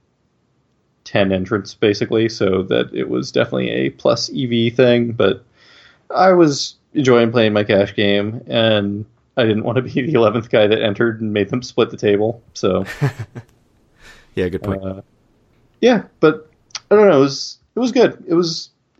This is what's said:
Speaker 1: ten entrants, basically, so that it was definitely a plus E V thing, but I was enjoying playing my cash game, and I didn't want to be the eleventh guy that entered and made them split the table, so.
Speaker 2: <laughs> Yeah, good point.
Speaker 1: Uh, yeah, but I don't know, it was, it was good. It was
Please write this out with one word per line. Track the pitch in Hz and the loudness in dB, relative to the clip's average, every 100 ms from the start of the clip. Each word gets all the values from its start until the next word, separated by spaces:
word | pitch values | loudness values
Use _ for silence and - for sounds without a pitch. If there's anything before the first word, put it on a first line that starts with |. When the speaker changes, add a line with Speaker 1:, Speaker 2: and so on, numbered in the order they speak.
| _ _ _ _ _ _ _ _ _ _ | _ _ _ _ _ _ _ _ _ _
Speaker 1:
ten | - 110 95 | -6 -2 0
entrants, | 95 90 107 101 | -2 -2 -4 -6
basically, | - 107 104 - 113 110 | -2 0 0 -2 -2 -2
so | - 98 95 | -2 -2 -2
that | 95 120 - | -2 -2 -2
it | - - | -6 -6
was | 64 127 | -6 -4
definitely | 64 - - - | -2 -2 -4 -4
a | - 135 | -4 -6
plus | - - 120 - | -2 -2 -2 -4
E | 143 123 | -6 -4
V | 117 117 | -2 0
thing, | 117 123 120 120 | 2 2 2 0
but | 113 98 95 _ _ _ _ _ _ - | 0 -2 -2 _ _ _ _ _ _ -6
I | 131 185 | 0 4
was | 180 156 135 - - _ | 4 4 0 -8 -14 _
enjoying | - 131 120 113 | -2 2 4 4
playing | 120 110 | 2 2
my | 104 | 2
cash | 104 98 101 - | 2 2 0 0
game, | 101 101 104 117 - | 0 0 -2 -8 -6
and | 123 113 104 101 101 104 _ _ - | 0 2 2 -2 -6 -10 _ _ -2
I | |
didn't | 113 104 | 0 0
want | 117 120 | -2 -4
to | |
be | 123 - | -4 -4
the | 127 | 0
eleventh | 120 107 117 110 | 2 2 0 0
guy | 117 104 | 2 4
that | 110 | 2
entered | 110 101 117 110 | 0 -2 -2 -2
and | 110 | -4
made | 104 98 | -2 -2
them | 123 | -4
split | - - 107 | -6 -4 -4
the | - | -2
table, | 107 101 107 - _ | 0 0 0 -6 _
so. | - 101 92 95 - | -6 -2 -2 -4 -6
Speaker 2:
<laughs> | 135 - 107 - - _ _ _ _ _ - - _ | -6 -6 -16 -18 -20 _ _ _ _ _ -20 -20 _
Yeah, | - 90 | -6 -4
good | 90 | -4
point. | 98 95 | -6 -6
Speaker 1:
Uh, | 95 95 - _ _ _ _ _ _ _ | -8 -12 -16 _ _ _ _ _ _ _
yeah, | 233 226 - _ | 2 2 -2 _
but | 156 156 - _ _ - - | 2 2 -6 _ _ -12 0
I | 208 | 4
don't | 202 | 6
know, | 143 | 6
it | |
was, | 139 139 - - _ | 2 -2 -14 -18 _
it | 220 | -6
was | 247 | -2
good. | 247 202 - - | 2 2 0 -4
It | |
was | 170 170 - - _ _ | -2 -2 -6 -14 _ _